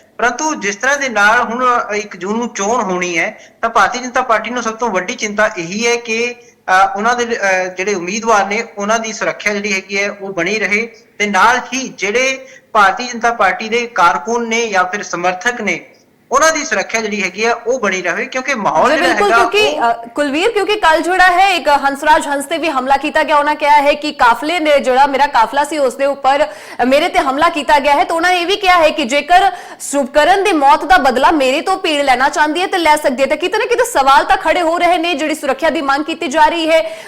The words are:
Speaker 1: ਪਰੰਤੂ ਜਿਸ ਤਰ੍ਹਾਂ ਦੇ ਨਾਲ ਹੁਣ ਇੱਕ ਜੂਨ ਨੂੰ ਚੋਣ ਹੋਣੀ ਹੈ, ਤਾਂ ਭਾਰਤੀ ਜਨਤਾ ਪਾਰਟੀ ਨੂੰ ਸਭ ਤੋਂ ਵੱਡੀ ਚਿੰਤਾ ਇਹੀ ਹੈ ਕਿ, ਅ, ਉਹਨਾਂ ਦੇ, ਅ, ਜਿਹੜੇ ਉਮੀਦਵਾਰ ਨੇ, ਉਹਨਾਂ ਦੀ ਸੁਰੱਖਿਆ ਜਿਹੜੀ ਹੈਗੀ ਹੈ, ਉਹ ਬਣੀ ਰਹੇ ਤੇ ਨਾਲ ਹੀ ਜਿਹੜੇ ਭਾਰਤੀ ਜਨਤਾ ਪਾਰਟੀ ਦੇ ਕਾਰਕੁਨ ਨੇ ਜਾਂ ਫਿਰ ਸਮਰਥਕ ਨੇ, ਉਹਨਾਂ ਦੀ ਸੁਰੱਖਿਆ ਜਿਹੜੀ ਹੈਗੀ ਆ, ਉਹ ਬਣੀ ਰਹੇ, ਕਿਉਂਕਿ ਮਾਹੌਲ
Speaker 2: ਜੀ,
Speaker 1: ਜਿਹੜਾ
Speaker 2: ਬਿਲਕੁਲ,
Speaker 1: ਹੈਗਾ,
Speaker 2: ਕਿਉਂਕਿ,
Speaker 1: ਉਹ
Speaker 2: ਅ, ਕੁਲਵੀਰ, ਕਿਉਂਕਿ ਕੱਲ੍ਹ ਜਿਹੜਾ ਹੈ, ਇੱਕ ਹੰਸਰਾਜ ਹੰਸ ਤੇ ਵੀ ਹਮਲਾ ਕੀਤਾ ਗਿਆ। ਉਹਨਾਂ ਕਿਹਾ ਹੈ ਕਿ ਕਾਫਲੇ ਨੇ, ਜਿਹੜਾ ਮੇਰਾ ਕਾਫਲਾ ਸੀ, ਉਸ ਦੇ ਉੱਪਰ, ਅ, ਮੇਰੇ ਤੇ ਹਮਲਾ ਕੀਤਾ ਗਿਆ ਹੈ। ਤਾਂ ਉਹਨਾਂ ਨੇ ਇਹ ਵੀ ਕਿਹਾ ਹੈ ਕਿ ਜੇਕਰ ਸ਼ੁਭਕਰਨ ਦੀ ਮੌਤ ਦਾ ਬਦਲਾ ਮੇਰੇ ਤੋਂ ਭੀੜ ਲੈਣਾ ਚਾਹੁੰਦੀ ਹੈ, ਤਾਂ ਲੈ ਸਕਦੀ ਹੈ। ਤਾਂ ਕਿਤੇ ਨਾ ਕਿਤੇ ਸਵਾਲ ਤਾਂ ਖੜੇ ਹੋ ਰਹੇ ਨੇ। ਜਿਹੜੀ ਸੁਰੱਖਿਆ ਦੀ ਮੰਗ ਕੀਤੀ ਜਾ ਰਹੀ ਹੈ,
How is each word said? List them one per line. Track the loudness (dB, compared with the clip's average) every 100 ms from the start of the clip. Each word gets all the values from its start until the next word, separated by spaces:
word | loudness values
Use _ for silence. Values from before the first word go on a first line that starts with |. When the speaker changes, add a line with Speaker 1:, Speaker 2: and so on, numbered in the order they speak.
| _ _
Speaker 1:
ਪਰੰਤੂ | -2 -2 -4 -4
ਜਿਸ | -6 -4
ਤਰ੍ਹਾਂ | -2 -2
ਦੇ | -2
ਨਾਲ | 2 4 4
ਹੁਣ | 0 -2 0 0 0 -6
ਇੱਕ | -6 -10
ਜੂਨ | -6 -4
ਨੂੰ | -4
ਚੋਣ | -4 -2 -2
ਹੋਣੀ | 0 -2 -2 -2
ਹੈ, | -2 -6 -20 _
ਤਾਂ | -2
ਭਾਰਤੀ | 2 2 0
ਜਨਤਾ | -4 -4
ਪਾਰਟੀ | 0 -2 -2
ਨੂੰ | -6
ਸਭ | -6
ਤੋਂ | -4 -2
ਵੱਡੀ | -2 -4 -6
ਚਿੰਤਾ | -6 0 -2 -2
ਇਹੀ | -8 -2 -2
ਹੈ | -2
ਕਿ, | -2 -4 -4 -6 -18 _ 0
ਅ, | 2 2 2
ਉਹਨਾਂ | -2 -2
ਦੇ, | -2
ਅ, | -2 0 0 -2 -4
ਜਿਹੜੇ | -4
ਉਮੀਦਵਾਰ | -4 -4 -6 0 2 2
ਨੇ, | -4 -6 -8
ਉਹਨਾਂ | -2 -2
ਦੀ | -4
ਸੁਰੱਖਿਆ | -6 -6 -4 -4
ਜਿਹੜੀ | -4 -2
ਹੈਗੀ | -4 -4 -4
ਹੈ, | -4
ਉਹ | -6 -10
ਬਣੀ | -4 -4 -2
ਰਹੇ | -2 -2 -4 -12 _ _
ਤੇ | -2
ਨਾਲ | 2 4 2 -2
ਹੀ | -8 -8
ਜਿਹੜੇ | -8 -4 -2 -2 -4 -10 -20 _
ਭਾਰਤੀ | 2 2 2 -6
ਜਨਤਾ | -2 -2
ਪਾਰਟੀ | 0 0 0 -2
ਦੇ | -2 -2
ਕਾਰਕੁਨ | 2 2 2 -2 -4 -2
ਨੇ | -2 0
ਜਾਂ | 0
ਫਿਰ | 0 -4
ਸਮਰਥਕ | -6 -4 -2 -2 -4 -4
ਨੇ, | -4 -6 -8 _ _ _ _
ਉਹਨਾਂ | 0 2
ਦੀ | 0 -2
ਸੁਰੱਖਿਆ | -4 -2 -4
ਜਿਹੜੀ | -4 -4
ਹੈਗੀ | -4 -2 -2
ਆ, | -2 -4
ਉਹ | -2
ਬਣੀ | -2 -2
ਰਹੇ, | -4 -4 -4
ਕਿਉਂਕਿ | -6 -4 -2
ਮਾਹੌਲ | 0 2 2
Speaker 2:
ਜੀ, | 2
Speaker 1:
ਜਿਹੜਾ | 0
Speaker 2:
ਬਿਲਕੁਲ, | 0 2
Speaker 1:
ਹੈਗਾ, | 2
Speaker 2:
ਕਿਉਂਕਿ, | 2 2 0 0
Speaker 1:
ਉਹ | -2 -2 -6
Speaker 2:
ਅ, |
ਕੁਲਵੀਰ, | -4 -2 0 0
ਕਿਉਂਕਿ | 0 -2 0
ਕੱਲ੍ਹ | 2 2
ਜਿਹੜਾ | 0 4 4
ਹੈ, | 6 2
ਇੱਕ | 2 2
ਹੰਸਰਾਜ | 2 0 -2 2 2 2
ਹੰਸ | -4 -4
ਤੇ | -4
ਵੀ | -2
ਹਮਲਾ | -2 0 0
ਕੀਤਾ | 2 -2
ਗਿਆ। | 2 2
ਉਹਨਾਂ | 2 0
ਕਿਹਾ | 4 4
ਹੈ | 4
ਕਿ | 0 -2
ਕਾਫਲੇ | 2 2 2 0 -2
ਨੇ, | 2 2
ਜਿਹੜਾ | 2 2 2
ਮੇਰਾ | 2 0
ਕਾਫਲਾ | 2 0 0
ਸੀ, | -2 0
ਉਸ | -2 0
ਦੇ | -2
ਉੱਪਰ, | 0 0 2 0
ਅ, | -4 -18 -4 2
ਮੇਰੇ | 2 2
ਤੇ | 0
ਹਮਲਾ | 0 2 0
ਕੀਤਾ | 0 2 2
ਗਿਆ | 4
ਹੈ। | 2
ਤਾਂ | 2 0
ਉਹਨਾਂ | 0
ਨੇ | 0
ਇਹ | 0
ਵੀ | 0
ਕਿਹਾ | 2 4
ਹੈ | 4
ਕਿ | 0
ਜੇਕਰ | -2 -2 4 4 4 0 -14 -14
ਸ਼ੁਭਕਰਨ | -6 -4 0 2 4 4
ਦੀ | 2
ਮੌਤ | 2 4 4 4
ਦਾ | 4
ਬਦਲਾ | 4 4 2
ਮੇਰੇ | 4 2 0
ਤੋਂ | -2 -2
ਭੀੜ | -2 0
ਲੈਣਾ | 2 2 2
ਚਾਹੁੰਦੀ | 2 0 0
ਹੈ, | -2
ਤਾਂ | 0
ਲੈ | 2 2
ਸਕਦੀ | 2 -2
ਹੈ। | -2
ਤਾਂ | 0
ਕਿਤੇ | -2 -2
ਨਾ | -2
ਕਿਤੇ | 0
ਸਵਾਲ | 0 2 4 4
ਤਾਂ | 4 0
ਖੜੇ | 0 0
ਹੋ | 0 0
ਰਹੇ | 2 0
ਨੇ। | 0
ਜਿਹੜੀ | -2 -4 -4
ਸੁਰੱਖਿਆ | -4 -2 0
ਦੀ | 0
ਮੰਗ | -2 -2
ਕੀਤੀ | -2 -6 -4
ਜਾ | 2 2
ਰਹੀ | 2 0
ਹੈ, | 0 0 -8